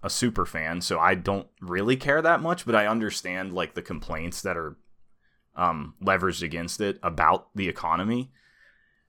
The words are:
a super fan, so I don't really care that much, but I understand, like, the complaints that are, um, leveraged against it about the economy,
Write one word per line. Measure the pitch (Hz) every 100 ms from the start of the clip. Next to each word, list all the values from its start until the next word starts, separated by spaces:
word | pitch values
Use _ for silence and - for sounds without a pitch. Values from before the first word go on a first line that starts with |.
a | 98
super | - 123 104 90
fan, | 80 80 87
so | - 82
I | 87 92
don't | 90 98 - _
really | 90 90 107 131
care | 139 151
that | 160 165
much, | 165 175
but | 120 110
I | 104
understand, | 113 107 - 90 90 95
like, | 90 82
the | 87
complaints | - 87 - 80 85 -
that | 95 85
are, | 78 - _ - - _ _ _ _ -
um, | 87 80 73 -
leveraged | 95 95 92 82
against | 85 82 85 -
it | 101 95
about | 87 80 80 92 -
the | 107 90
economy, | - 82 85 101 123 131 _ _ _ _ _ _ _